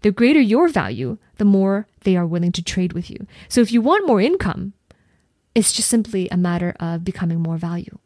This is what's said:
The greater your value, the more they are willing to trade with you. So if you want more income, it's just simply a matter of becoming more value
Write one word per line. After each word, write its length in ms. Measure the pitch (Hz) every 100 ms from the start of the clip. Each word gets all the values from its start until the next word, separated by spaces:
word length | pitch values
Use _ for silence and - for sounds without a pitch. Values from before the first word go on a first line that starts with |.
The 100 | 208
greater 280 | 196 240 302
your 280 | 233 226 339
value, 500 | 277 98 107 131 226 _ _
the 80 | 202
more 420 | 196 190 196 214 _
they 140 | - 185
are 120 | 170
willing 240 | 170 175
to 100 | 180
trade 320 | 170 - 180
with 160 | 175 175
you. 160 | - 202 - -
So 140 | -
if 100 | 226
you 100 | 233
want 240 | 233 392 381
more 160 | 214
income, 520 | 226 381 214 - 190 - _ _ _ _ _ _ _ -
it's 180 | 208
just 160 | - -
simply 400 | 233 214 196 180
a 80 | 175
matter 380 | 175 175 175 -
of 240 | 170 170
becoming 360 | 175 - 170 165
more 180 | 165 165
value 400 | 170 170 - -